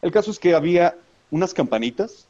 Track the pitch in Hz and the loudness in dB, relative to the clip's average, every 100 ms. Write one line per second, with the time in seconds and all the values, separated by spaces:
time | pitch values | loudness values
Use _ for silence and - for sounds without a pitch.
0 | 175 214 208 208 180 165 151 175 175 - | 0 0 -2 -2 2 2 4 2 2 0
1 | _ _ _ 156 185 180 135 110 117 123 | _ _ _ -4 -4 -2 -2 -2 -4 -4
2 | 214 - _ | -8 -8 _